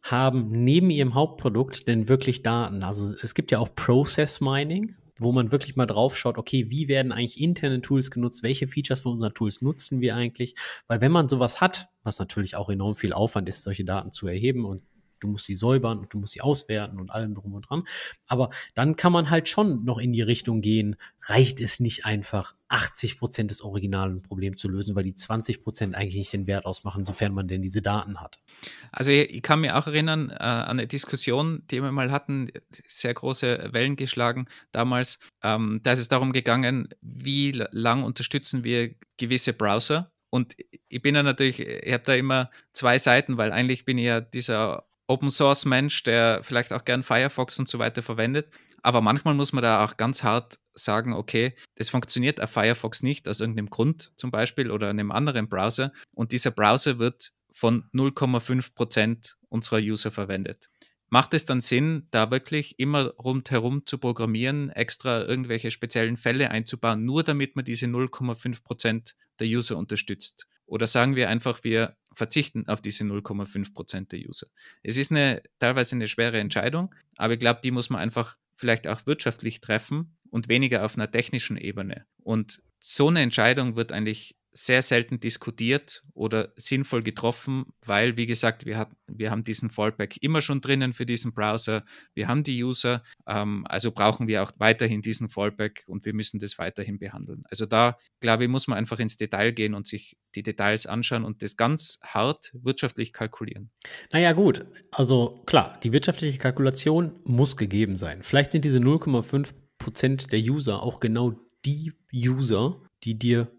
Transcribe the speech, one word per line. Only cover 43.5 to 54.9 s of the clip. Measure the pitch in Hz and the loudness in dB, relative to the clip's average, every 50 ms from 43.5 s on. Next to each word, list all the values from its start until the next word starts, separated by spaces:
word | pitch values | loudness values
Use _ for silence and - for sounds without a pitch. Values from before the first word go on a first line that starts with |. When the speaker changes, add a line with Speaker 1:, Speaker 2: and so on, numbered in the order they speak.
| 85 | 2
Speaker 2:
eigentlich | 110 123 127 127 120 - | 2 2 2 0 -2 -2
bin | - 131 | -2 0
ich | 123 120 | 2 2
ja | 120 117 117 | 2 0 0
dieser | 117 _ - 127 120 - 117 107 110 104 73 - - _ _ _ _ | -2 _ -6 -6 -2 0 0 0 0 0 -2 -6 -10 _ _ _ _
Open-Source-Mensch, | - 127 123 - 139 - - 151 139 143 139 - 143 127 127 139 147 - - - | -2 0 0 2 0 2 4 6 6 6 4 2 2 2 2 2 2 -2 -2 0
der | 120 117 117 117 113 110 104 - | 2 4 6 6 4 4 0 -2
vielleicht | - 127 120 120 - - | -2 -2 -2 0 0 -6
auch | 120 - | -6 -2
gern | - 123 127 131 | 0 -2 -2 0
Firefox | - 120 117 127 139 - - 127 - - - | 2 2 4 2 2 0 -2 -4 -4 -2 -6
und | 135 - | -4 -4
so | - 120 | -2 -2
weiter | 113 113 117 - | -2 -2 -2 -4
verwendet. | 117 - 117 113 110 120 135 147 151 _ _ - _ _ _ - | -8 -6 -4 -2 -2 0 0 -4 -4 _ _ -20 _ _ _ 0
Aber | - 120 123 120 | 0 4 4 6
manchmal | 110 107 117 143 - 165 147 | 6 6 4 4 2 2 2
muss | 139 143 139 - | 2 2 0 0
man | 135 120 | 2 4
da | 117 110 104 107 | 4 4 4 4
auch | 104 - | 2 0
ganz | - 110 120 135 - - | -2 -2 -2 -2 0 0
hart | 110 107 120 120 _ - _ _ _ _ | 2 0 0 -2 _ -20 _ _ _ _
sagen, | - - - 104 110 113 123 113 | -8 -2 0 0 0 0 -2 -4
okay, | - 113 - - 113 117 127 120 _ - _ _ | -4 -4 -2 0 0 0 0 -2 _ -20 _ _
das | - 123 - | -6 -6 0
funktioniert | - 127 117 - - 131 123 139 147 - | 0 -2 -2 0 -2 0 0 0 0 -2
auf | - 110 | -6 -4
Firefox | - 117 104 110 120 117 - 110 - - - | 0 2 2 2 2 2 -2 -6 -6 -2 -2
nicht, | 127 147 - _ - | -2 -2 -2 _ -6
aus | 104 - | -4 -4
irgendeinem | 110 113 113 107 104 104 | -4 -4 -4 -4 -6 -6
Grund | - - 117 147 160 165 - - _ | 0 0 2 2 2 -2 -6 -18 _
zum | - - 127 | -10 -8 -4
Beispiel | 120 107 117 123 - - 135 113 | 0 0 0 0 0 -4 -2 -2
oder | 104 104 107 | -2 -2 -2
einem | 101 | -2